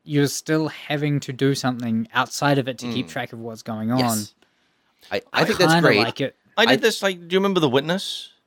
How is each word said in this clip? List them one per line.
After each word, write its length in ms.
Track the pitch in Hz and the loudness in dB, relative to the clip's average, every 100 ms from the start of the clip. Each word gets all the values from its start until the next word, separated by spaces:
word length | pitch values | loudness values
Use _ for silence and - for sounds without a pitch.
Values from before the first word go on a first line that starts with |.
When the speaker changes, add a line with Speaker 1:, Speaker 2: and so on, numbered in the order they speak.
Speaker 1:
you're 220 | - 147 143 | -2 0 2
still 400 | - - 156 156 | 0 -2 0 -2
having 500 | - - 147 147 143 | -6 -6 -4 -2 -2
to 120 | - | -4
do 220 | 123 135 | 0 0
something 520 | 139 131 123 120 113 113 | 2 -2 -2 -2 -2 -2
outside 460 | 123 127 - 143 139 | -2 -2 -2 0 2
of 100 | 131 | 0
it 100 | 117 | -6
to 140 | 120 | -6
keep 140 | 120 - | -6 -6
Speaker 2:
Mm. 40 | |
Speaker 1:
track 220 | 135 123 | -8 -10
of 80 | 117 | -12
what's 220 | 117 113 | -14 -12
going 280 | - 110 110 | -10 -6 0
on. 80 | 127 | 2
Speaker 3:
Yes. 360 | 123 110 104 _ _ _ _ _ _ _ - | 2 0 -4 _ _ _ _ _ _ _ -8
I, 60 | 98 - | -8 -4
I 80 | - | 0
Speaker 1:
I 40 | |
Speaker 3:
think 140 | 160 220 | 0 4
that's 140 | 170 | 4
Speaker 1:
kinda 160 | 165 151 | 6 6
Speaker 3:
great. 100 | 104 | 4
Speaker 1:
like 220 | 117 - | 2 -2
it. 160 | 131 - _ - | -6 -6 _ 0
Speaker 2:
I 80 | 233 | 2
did 60 | |
Speaker 3:
I 40 | 254 | 4
Speaker 2:
this, 260 | 226 - | 2 0
like, 160 | 196 180 170 | -2 -4 -2
do 60 | |
you 40 | 190 | 0
remember 180 | 196 180 | 2 2
The 100 | 151 | 2
Witness? 640 | 131 156 185 - - - _ | 2 0 -4 -6 -10 -14 _